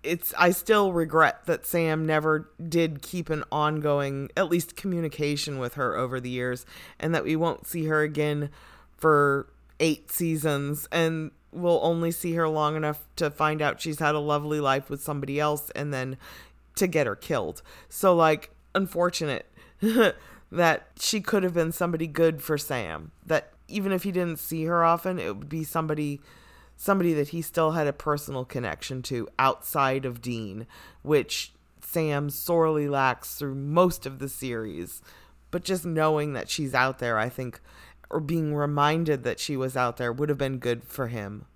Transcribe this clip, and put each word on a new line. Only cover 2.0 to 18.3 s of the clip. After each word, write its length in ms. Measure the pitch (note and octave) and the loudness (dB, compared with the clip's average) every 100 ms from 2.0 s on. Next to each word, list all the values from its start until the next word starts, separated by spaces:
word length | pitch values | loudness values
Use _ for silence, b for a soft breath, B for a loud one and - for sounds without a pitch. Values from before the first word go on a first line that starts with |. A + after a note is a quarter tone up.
never 460 | D#3 D#3 D#3 D#3 - - E3+ | 2 2 2 0 -2 -12 -2
did 320 | E3+ E3 C#3+ | 2 2 -2
keep 300 | - F3+ D#3+ | -8 -8 -4
an 120 | D#3 - | -4 -2
ongoing, 800 | D3+ D3+ D#3 D3 C#3+ C#3 C#3 C#3 - | 0 0 2 2 2 0 -4 -4 0
at 140 | F3+ | 2
least 260 | E3+ - - | 2 0 -8
communication 840 | G3 F3 D#3+ D3+ D3 C#3+ D3+ C3+ | -4 -2 -4 -2 -2 -2 -4 -4
with 160 | A#2+ | -6
her 220 | C#3 B2+ E2 | -2 -2 0
over 240 | B2+ B2+ | -2 -4
the 100 | B2 | -4
years, 360 | B2 B2 B2 - B B B | -4 -2 -4 -10 B B B
and 140 | D#3+ | 0
that 100 | E3 | 0
we 120 | - D#3 | 2 2
won't 300 | E3 - - | 0 -2 -6
see 200 | E3+ D#3 | -4 0
her 160 | D#3 | 2
again 480 | D3+ D3+ D3+ D3 D3 B B B B _ | 2 0 0 0 -4 B B B B _
for 480 | D#3+ D3 C#3+ C#3 - _ - _ | 4 6 6 2 -4 _ -20 _
eight 300 | E3 - - | 0 0 -4
seasons, 760 | - E3+ D#3 D3+ C#3+ C#3+ D3 - | -2 -2 0 0 0 -2 -6 -4
and 380 | E3+ E3 D#3+ D#3 _ _ | 0 2 0 -6 _ _
we'll 280 | - F3 E3 | -2 4 4
only 280 | E3 E3+ E3+ | 4 2 0
see 240 | E3+ F3 | -2 -2
her 140 | E3 D#3+ | 0 0
long 280 | D#3 D3+ D#3 | 2 0 0
enough 300 | D3+ D3 - - | -4 -4 -10 -4
to 140 | D3+ | -4
find 320 | C#3+ D#3 D3+ | 0 0 2
out 180 | D3 - | -2 -2
she's 180 | E3 D3+ | -6 -2
had 160 | D3+ | 0
a 60 | D3+ | 0
lovely 400 | D3 D3 D3+ D3+ | 0 0 0 0
life 300 | C#3 C3+ C#3 | 2 0 -2
with 120 | C#3+ | -10
somebody 380 | - C#3+ C#3 C#3+ | -6 -6 -4 0
else 300 | D3+ D3 - | 0 -2 -6
and 220 | - D3 | -8 -6
then 240 | C3+ C3 C3 B B B - _ - | -4 -6 -10 B B B -20 _ -2
to 100 | F#3 | 2
get 200 | D#3+ B2 | 2 0
her 100 | G2+ | -2
killed. 460 | - C#3 E2 - B B B | -2 -2 -2 -8 B B B
So, 260 | - F#3+ | 2 4
like, 360 | E3+ D#3+ | 6 6